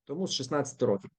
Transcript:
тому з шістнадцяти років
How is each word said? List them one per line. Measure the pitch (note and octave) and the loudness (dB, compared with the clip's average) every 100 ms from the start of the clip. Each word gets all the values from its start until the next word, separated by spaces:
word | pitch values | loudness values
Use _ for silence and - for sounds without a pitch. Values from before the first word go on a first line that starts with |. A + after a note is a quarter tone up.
| - | -8
тому | D#3 F#3 | -4 -4
з | |
шістнадцяти | - B2+ D3 B2+ - B2 | -4 0 0 -2 0 2
років | G2 - | 2 -2